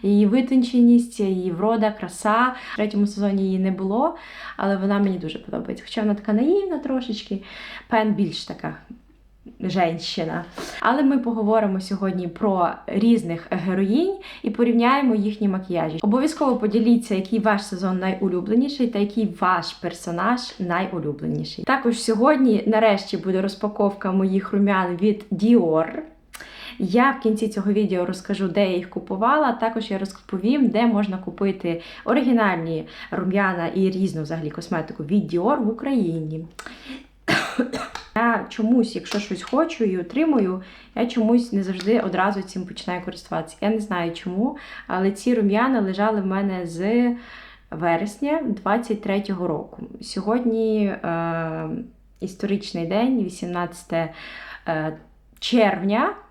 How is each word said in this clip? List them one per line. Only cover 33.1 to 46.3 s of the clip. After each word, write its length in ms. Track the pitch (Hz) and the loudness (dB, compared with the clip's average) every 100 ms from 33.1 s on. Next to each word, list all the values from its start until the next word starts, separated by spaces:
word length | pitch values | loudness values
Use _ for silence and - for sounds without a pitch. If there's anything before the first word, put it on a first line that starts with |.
рум'яна 560 | - 185 190 196 175 165 | -4 0 2 0 0 -2
і 220 | - 190 | 2 0
різну 320 | 185 190 151 | 2 -2 -2
взагалі 280 | 151 165 151 | -6 -6 -6
косметику 540 | 151 - 170 156 - | -8 -4 -4 -4 -8
від 300 | 147 202 156 | 0 0 0
Dior 300 | 170 202 285 | 0 2 2
в 60 | 214 | 0
Україні. 760 | 233 269 262 175 165 156 160 165 - - - 269 262 - _ - - - - | -2 -2 0 0 -2 -6 -8 -10 -16 -18 -18 -16 -18 -18 _ -2 -2 -2 -4
<coughs> 440 | 247 - - - - 214 | -4 -4 -10 -12 -6 0
Я 300 | 233 220 - | 2 2 -2
чомусь, 460 | - 220 254 220 - | -2 2 4 4 -2
якщо 240 | - 208 | -4 -4
щось 240 | 208 185 | -4 -6
хочу 400 | - 262 320 - | -2 0 0 0
і 140 | 220 185 | 0 0
отримую, 640 | 180 254 320 269 185 185 190 - - - | -2 0 2 4 2 -2 -8 -20 -12 -4
я 120 | 240 | -2
чомусь 460 | 240 220 240 233 | 2 4 4 2
не 100 | 202 | -2
завжди 360 | 190 185 190 233 | -2 -4 2 2
одразу 420 | 185 180 190 196 | 2 0 0 0
цим 240 | 190 190 180 | -6 -8 -8
починаю 360 | - - 180 180 | -10 -6 -6 -8
користуватися. 520 | - - 165 165 - | -12 -6 -6 -6 -4
Я 80 | 202 | -2
не 100 | 220 | 0
знаю 340 | 208 180 170 | -2 -2 -2
чому, 440 | 170 185 185 254 277 - - - | -4 -6 -2 -2 -2 -14 -16 -6
але 240 | 185 196 | 0 0
ці 220 | 202 247 | 0 0
рум'яна 480 | 233 202 208 254 254 | 2 2 2 2 2
лежали 400 | 190 190 208 214 | 0 0 0 0
в 40 | |
мене 420 | 190 | 0